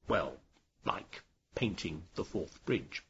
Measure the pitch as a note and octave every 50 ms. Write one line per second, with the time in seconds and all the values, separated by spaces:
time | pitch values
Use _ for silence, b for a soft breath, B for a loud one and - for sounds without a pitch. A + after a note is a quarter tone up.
0 | _ - A2+ G2 D2+ C2 C2 C#2 - _ _ _ _ _ _ _ - - - -
1 | - - - - - _ _ _ _ _ _ - C3+ A2 F#2 - - F2 D#2 D#2
2 | F2 - - - - - - G#2 E2 - - - - - C3 G2+ - - - -
3 | -